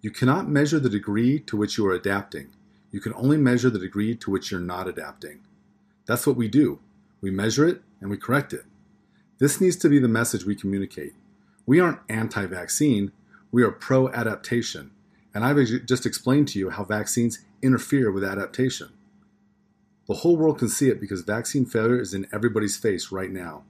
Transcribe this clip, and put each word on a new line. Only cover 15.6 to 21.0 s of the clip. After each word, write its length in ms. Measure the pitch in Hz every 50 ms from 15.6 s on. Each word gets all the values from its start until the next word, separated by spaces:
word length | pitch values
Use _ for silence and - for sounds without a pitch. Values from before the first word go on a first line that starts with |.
| 131 110 117 131 -
just 220 | 120 127 120 -
explained 420 | 113 - - - 127 131 147 143 143
to 100 | - 101
you 120 | 95 92
how 120 | 87 98
vaccines 580 | 101 92 107 107 104 - - 123 117 117 113 - _ _ _ _
interfere 500 | - 131 131 113 - - 147 139 123 107
with 140 | 95 98 98
adaptation. 640 | 95 98 98 95 - - - 127 127 - - - - - _ _ _ _ _ _ _ _ _ _ _ _ _ _ _ _ _ _ _ _ _ _ -
The 60 | -
whole 240 | - - 170 175 156
world 200 | 156 160 147 -
can 120 | 123 107
see 180 | - - 143 131
it 100 | 107
because 220 | 92